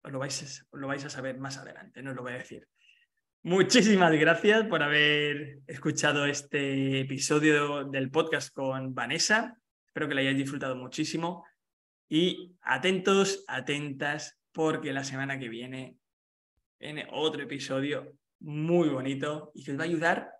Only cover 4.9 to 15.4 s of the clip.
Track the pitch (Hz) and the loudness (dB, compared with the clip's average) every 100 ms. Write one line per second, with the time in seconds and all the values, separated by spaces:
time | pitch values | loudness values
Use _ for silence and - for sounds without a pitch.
4.9 | 147 147 147 147 143 147 - - 123 156 | 6 6 4 0 -4 -8 -14 -16 -4 -2
5.9 | 143 147 147 143 139 - 147 139 135 135 | 2 2 2 0 -2 -2 -2 0 0 0
6.9 | 135 135 131 - 151 156 147 147 143 139 | 0 -2 -4 0 4 6 4 2 -2 -4
7.9 | 135 135 139 165 147 - - 135 131 131 | -4 0 0 0 -2 -4 -6 -4 -4 -6
8.9 | 131 120 156 - 214 240 - _ _ _ | -6 -4 -2 2 2 0 -10 _ _ _
9.9 | - 151 139 135 135 135 143 135 127 123 | -6 -2 0 0 0 -2 -4 -6 -6 -8
10.9 | - 151 160 170 180 - _ _ _ _ | -4 -4 -2 -4 -6 -16 _ _ _ _
11.9 | _ _ 156 175 - - _ - 131 180 | _ _ 2 2 0 -12 _ -4 0 2
12.9 | 190 185 196 196 - - 131 127 143 147 | 2 4 4 4 0 -6 -8 -4 -4 -6
13.9 | 139 147 151 - _ _ - 156 143 147 | -6 -6 -6 -10 _ _ -2 0 0 -4
14.9 | 135 135 131 139 135 | -6 -6 -6 -6 -6